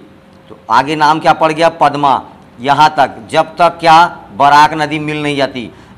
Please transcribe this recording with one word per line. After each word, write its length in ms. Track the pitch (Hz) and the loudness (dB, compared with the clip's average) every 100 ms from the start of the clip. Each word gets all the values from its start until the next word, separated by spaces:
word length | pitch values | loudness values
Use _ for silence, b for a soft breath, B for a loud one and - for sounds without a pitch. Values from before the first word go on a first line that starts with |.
| - - _ - _ | -18 -20 _ -20 _
तो 100 | - - | -20 -2
आगे 240 | 120 135 156 | -2 -2 0
नाम 220 | 151 156 | 0 0
क्या 140 | 165 151 | 0 0
पड़ 160 | 160 | 0
गया? 180 | 156 165 | 0 -2
पद्मा। 500 | - 147 143 143 120 - - - - | 0 -2 0 0 -2 -4 -18 -20 -8
यहाँ 280 | 131 143 151 | -2 2 2
तक, 260 | 151 131 120 104 | 2 -2 -4 -6
जब 260 | 151 156 - | -4 -4 0
तक 200 | 170 165 | -2 0
क्या, 160 | 165 160 175 - - | 4 4 4 -2 -16
बराक 400 | - 139 147 151 | -2 2 4 4
नदी 260 | 156 147 156 | 0 -4 -6
मिल 220 | 151 151 | -6 -6
नहीं 140 | 147 139 | -6 -4
जाती। 320 | 131 131 107 B B | -4 -6 -14 B B